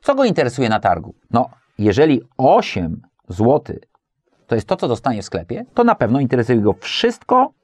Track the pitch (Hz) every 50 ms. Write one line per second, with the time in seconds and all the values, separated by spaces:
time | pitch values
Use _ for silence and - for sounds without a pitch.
0 | _ - 285 269 277 233 175 - 151 123 - - 135 113 110 104 - 98 87 82
1 | - - - _ _ _ - 117 123 - - _ _ _ _ - 104 104 98 110
2 | 151 160 143 120 - _ _ _ 127 139 180 226 214 - - - 87 80 82 -
3 | - _ _ _ _ _ 95 90 107 120 135 - - - - - - _ _ _
4 | _ _ _ _ _ _ _ _ _ _ 113 110 - - 190 185 - 151 120 107
5 | - 135 120 104 101 - - 92 85 - 117 143 240 _ _ - 240 233 - -
6 | 135 107 117 139 143 117 - 123 117 113 127 113 101 104 98 - - - - -
7 | - - 240 - - - 254 254 254 262 _ _